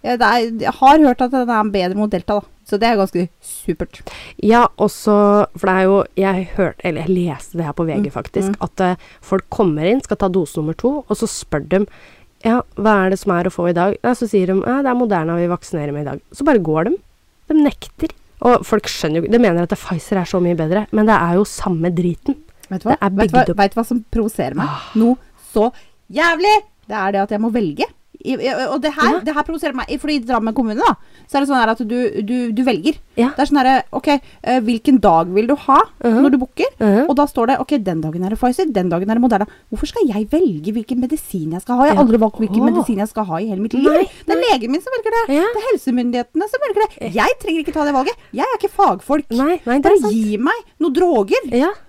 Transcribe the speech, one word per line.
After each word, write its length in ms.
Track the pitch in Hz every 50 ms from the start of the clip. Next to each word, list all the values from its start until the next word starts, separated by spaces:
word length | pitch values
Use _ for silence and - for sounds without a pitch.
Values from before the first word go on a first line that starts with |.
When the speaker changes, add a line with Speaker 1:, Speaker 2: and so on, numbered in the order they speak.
Speaker 1:
Ja, 160 | _ 277 247 240
det 80 | 240
er, 200 | 208 220 240 226 233 226
jeg 160 | 220 - - -
har 240 | - - 262 285 320
hørt 220 | 311 277 247 - 262
at 80 | 247
den 160 | 262 262 247
er 220 | 233 240 220 214 220
bedre 240 | 196 202 180 180 190
mot 160 | 202 214 214
Delta, 300 | 208 180 175 - 208 208
da. 80 | 196 - - _ _
Så 120 | - - 202
det 100 | 220 226
er 80 | 240 202
ganske 220 | 190 190 - 175 175 175 _ _
supert. 640 | _ - - - - - 170 - 180 - - - - - - - - - - - -
Speaker 2:
Ja, 220 | 208 226 240 240 - - -
og 100 | - 208
så, 240 | - - - 220 208 208 208 202 202 208 202 -
for 180 | - 170 - 190
det 60 | 185
er 100 | 190 190
jo, 100 | 185 196 196 - - _
jeg 300 | - 196 190 190 185 190 170 -
hørte, 260 | - 190 156 - - -
eller 220 | 180 160 - 156
jeg 220 | 160 190 180 175 175
leste 300 | 143 127 - - - 170
det 80 | 170
her 80 | 151 143
på 80 | - 170
V 80 | 165 160
G 140 | 202 208 147
Speaker 1:
Mm, 60 | -
Speaker 2:
faktisk, 340 | 120 - - - - 190 196
Speaker 1:
mm. 60 | 202 - -
Speaker 2:
at, 160 | - _ - 190
eh, 140 | 180 180 175 - - - _
folk 260 | - - - 196 - -
kommer 380 | - - 220 185 151 151 156
inn, 140 | 180 226 269 -
skal 160 | - 214 -
ta 100 | - 190
dose 280 | 180 190 170 - - -
nummer 160 | 151 151 160
to, 180 | - - 240 285 302 262
og 160 | _ 214 -
så 100 | - 214
spør 360 | - - - - - 151 143 151
de, 120 | - 190 208 - - - - - - _ - _ _ _
«Ja, 160 | - 226 226 247 - - -
hva 220 | - 202 220 214 202 185
er 100 | 190 190
det 60 | 190
som 140 | - 202 185
er 120 | 175 180
å 60 | 185 -
få 140 | - 175 175
i 60 | 175
dag?» 180 | 170 175 196 208 - _
Ja, 120 | - 240
så 120 | - 247 214
sier 200 | - 202 185 175
de, 60 | 190 196
«Ja, 220 | - - 247 277 285
det 80 | 262
er 80 | 247 247
Moderna 380 | 247 226 202 175 156 165 170 170
vi 80 | 175 175
vaksinerer 440 | 175 175 - - - 165 147 147 143
med 120 | 147 147
i 40 | 143
dag.» 120 | 135 143 _ _ -
Så 120 | - 269 302
bare 140 | 294 220 175
går 280 | 160 156 156 165 214
de. 60 | 320 403 _ _ _ _ _ _ _ _ _ _
De 100 | 302 311 294
nekter. 520 | 285 - - - - - - - 320 - _ _ _ _ - -
Og 240 | 240 247 - -
folk 240 | - - 208 - -
skjønner 320 | - - - 160 151 165 170
jo, 80 | -
de 120 | 214 240 240
mener 200 | 208 170 170 175 170
at 80 | - -
Pfizer 400 | - - 185 165 - - 208 196
er 80 | 175
så 140 | - - 185 175
mye 160 | 175 175 160
bedre, 280 | 160 156 180 208 214 -
men 160 | - 214 214
det 80 | 220 220
er 240 | 156 143 170 175 185
jo 80 | 208
samme 460 | - - - - 208 185 160 165 175 180
driten. 460 | 165 175 175 170 - - - 277 - - - - _ - _
Speaker 1:
Vet 120 | 190 185 -
du 80 | 220
hva? 80 | 277 -
Speaker 2:
Det 40 | -
er 100 | 202 185 196 214
Speaker 1:
Vet 80 | 202
du 60 | 160 247
hva? 40 | 254
Speaker 2:
bygd 120 | - 175
opp. 80 | 208 202
Speaker 1:
Vet 120 | 196 -
du 80 | 226 226
hva 40 |
som 160 | - 240 247 220 -
provoserer 480 | - 226 220 220 - - 160 127 139 -
meg? 80 | -
Speaker 2:
Ah. 200 | - 143 - - - - 220
Speaker 1:
Noe 200 | 220 233 254 254 - - _ _ - - -
så 160 | 220 208 240 - - - - _ _ _ _
jævlig! 460 | 175 247 320 339 339 311 359 415 427 427 415 - _ _ _ -
Det 100 | 208 214
er 140 | 190 190 202
det 120 | 196 196
at 80 | 202 220
jeg 80 | 208 220
må 80 | 233 214
velge. 320 | 240 214 165 147 - 262 480 - _ _ _ _ - -
I, 140 | - 262 -
i, 120 | - 254 285 247 254 214
og 60 | - 294
det 140 | 240 302 294
her, 220 | 294 302 349 -
Speaker 2:
Ja. 40 | 359 220
Speaker 1:
det 60 | 269 302
her 80 | 285 302
provoserer 320 | - 330 320 339 311 254
meg, 140 | 254 226 - 247 302
fordi 160 | - 302 302
i 80 | 285 226
Drammen 320 | 226 254 233 214 226 220
kommune, 240 | 247 247 220 208 226
da, 140 | 453 - 233 - - - - - -
så 80 | _ -
er 80 | 285 277
det 60 | 277
sånn 80 | 285 254
her 140 | 226 220 233
at 80 | 240 254
du, 400 | 208 240 247 247 226 - - 220
du, 120 | 196 247 254 247 233 220
du 60 | 208 262
velger. 320 | 269 240 170 165 247 - - - _ _ -
Speaker 2:
Ja. 140 | 233 262 294
Speaker 1:
Det 80 | - 285
er 60 | 294
sånn 80 | 294 294
her, 220 | 254 254 269 262 - - - 262
ok, 100 | - - 285
eh, 480 | 277 - - - - - - 247 262 226
hvilken 380 | 214 247 226 _ - 254 247 190
dag 300 | 202 170 165 165 175 180
vil 140 | 202 220 240
du 60 | 285 285 -
ha 160 | - 269 294 415 - - - -
Speaker 2:
Mhm. 160 | 240 220 233 277
Speaker 1:
når 80 | 285
du 80 | 254 262
booker? 300 | 254 - _ - - 523 - -
Speaker 2:
Mhm. 300 | 220 214 196 214 269 339
Speaker 1:
Og 60 | 277 262
da 60 | 294
står 240 | 285 - - 226 233
det, 60 | 269 - 269
ok, 80 | - 302 277 208
den 180 | 185 175 160 156
dagen 180 | 156 156 175 185
er 80 | 185
det 80 | 220 -
Pfizer, 320 | - 247 247 - 381 320
den 220 | 240 196 180 185 175
dagen 160 | 170 185 196
er 80 | 220 233
det 60 | 240
Moderna. 240 | 254 226 190 202 - - _ _ _ -
Hvorfor 180 | 208 - 294
skal 160 | - 480 427
jeg 220 | 277 202 208 214 208
velge 400 | - 311 381 294 180 151 151 190
hvilken 320 | 214 240 220 - 269 240 247
medisin 480 | 247 294 302 - - - 185 156 156
jeg 120 | 160 180 -
skal 140 | - 247 247
ha? 80 | 262 294
Jeg 80 | 311
har 80 | 294 294
Speaker 2:
Ja. 20 |
Speaker 1:
aldri 160 | 233 220 240 220
valgt 160 | 220 - -
hvilken 240 | 226 202 185 220 254
Speaker 2:
Åh. 80 | 240
Speaker 1:
medisin 280 | 226 - 269 - 226 196 202
jeg 60 | 220
skal 140 | - 226 214
ha 120 | 185 160 165 202
i 40 | 226
hele 100 | 202 185
mitt 140 | 202 226 -
liv. 160 | 247 277 294
Speaker 2:
Nei, 160 | 302 320 381
Speaker 1:
Det 300 | 381 - - - - -
er 20 | 494
Speaker 2:
nei. 120 | 523 480 415
Speaker 1:
legene 180 | 269 220 233
mine 120 | 262 330 -
som 60 | 508 523
velger 160 | 494 427 453 453 453
det. 60 | 466 415 269
Speaker 2:
Ja. 80 | 294 349
Speaker 1:
Det 200 | 440 480 427 427
er 60 | 523 466
helsemyndighetene 760 | - - - 240 247 247 240 240 247 240 _ _ 311 381 415 -
som 80 | 508 587
velger 200 | 539 392 403 427
det. 40 | 415 - - -
Speaker 2:
Eh. 100 | - 165 -
Speaker 1:
Jeg 200 | - - 508 508 -
trenger 220 | 415 320 330 302
ikke 100 | 359 311
ta 100 | 311 294
det 100 | 294 285
valget. 200 | 254 262 339 480 - - _ -
Jeg 140 | 226 285
er 120 | 494 508 415
ikke 100 | - 392
fagfolk. 560 | - - 403 320 196 196 - - 277 302 294 - 226
Speaker 2:
Nei, 240 | 233 262 294 359 330 -
nei, 120 | 240 240 277
det 40 | 269
Speaker 1:
Bare 160 | - 415 392
Speaker 2:
er 60 | 262
sant. 60 | 208 208
Speaker 1:
gi 220 | 226 220 208 208
meg 180 | 202 240 311 403 480 - - _ _
noe 160 | 302 339 262
droger. 480 | 311 370 349 330 233 202 196 302 508 480 277
Speaker 2:
Ja. 220 | 240 240 269 339 415 - -